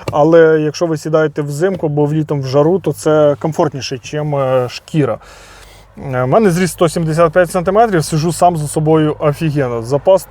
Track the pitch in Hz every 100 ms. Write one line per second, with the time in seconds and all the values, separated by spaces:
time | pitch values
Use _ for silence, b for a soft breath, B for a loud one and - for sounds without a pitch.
0 | B 151 151 165 160 160 151 143 170 156
1 | 160 156 156 147 147 143 185 185 160 147
2 | 147 156 151 147 131 143 147 185 165 147
3 | 160 156 151 143 160 151 165 139 - 131
4 | - 151 151 143 131 131 123 - - 165
5 | 131 107 B B B B B B B -
6 | 139 127 127 180 214 170 185 - 170 175
7 | 160 156 170 185 175 185 175 196 233 185
8 | 147 160 165 156 180 165 147 - 156 160
9 | 151 143 156 143 160 147 127 117 113 139
10 | 143 190 -